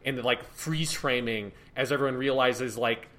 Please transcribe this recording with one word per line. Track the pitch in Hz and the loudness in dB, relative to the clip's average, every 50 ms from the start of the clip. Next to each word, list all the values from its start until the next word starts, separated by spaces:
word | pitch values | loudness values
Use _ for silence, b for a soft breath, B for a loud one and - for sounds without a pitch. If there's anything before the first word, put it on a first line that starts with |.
| B | B
and, | 131 135 123 | -4 -4 0
like, | 117 127 123 - - - - | 2 0 0 0 -2 -14 -12
freeze | - - 160 160 156 160 151 | -10 -6 -4 -2 -2 -2 -2
framing | - - - 139 123 123 120 117 113 107 104 98 b b b b b | -4 -2 0 0 0 2 0 0 -2 -2 -4 -6 b b b b b
as | 127 135 120 143 | -2 0 0 2
everyone | 135 139 135 131 | 2 2 0 0
realizes, | 127 131 139 131 131 127 127 120 110 127 120 104 | 0 0 2 4 4 4 4 4 2 -2 -4 -2
like, | 117 120 117 117 - - - - | 0 0 0 0 0 -4 -18 -20